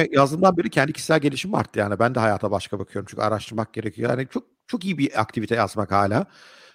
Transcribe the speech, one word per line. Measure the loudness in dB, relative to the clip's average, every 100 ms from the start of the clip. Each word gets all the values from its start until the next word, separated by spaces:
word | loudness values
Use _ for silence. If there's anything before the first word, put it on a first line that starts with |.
| 2
yazımdan | 4 2 4 4 4
beri | 0
kendi | 0 0
kişisel | -2 0 2
gelişim | 2 -2 -2
arttı | -2 -2 -2
yani. | -2 2
Ben | 2
de | 2
hayata | 0 0 0
başka | -2 -4 -8
bakıyorum | -8 -8 -8
çünkü | -4
araştırmak | -2 -2 -4 -6 -6
gerekiyor. | -6 -8 -4 -2
Yani, | -2 -4
çok, | -8 -10 _ -10
çok | -6
iyi | -4 -2
bir | 0 0
aktivite | -2 -4 -2
yazmak | 0 0 -2 0
hala. | 2 4 2 -2 -8 -20 -20 -20